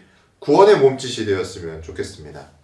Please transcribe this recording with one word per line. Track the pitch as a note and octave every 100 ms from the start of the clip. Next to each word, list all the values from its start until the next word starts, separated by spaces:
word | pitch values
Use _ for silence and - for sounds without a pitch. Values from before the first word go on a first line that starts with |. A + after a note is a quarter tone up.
| _ _ _ _
구원의 | - D#3+ G3+ F#3
몸짓이 | C3+ B2+ B2+ A2+ G#2+
되었으면 | F#2+ E2+ - E2 D#2+
좋겠습니다. | D#2+ D#2 - - D2+ D2+ - _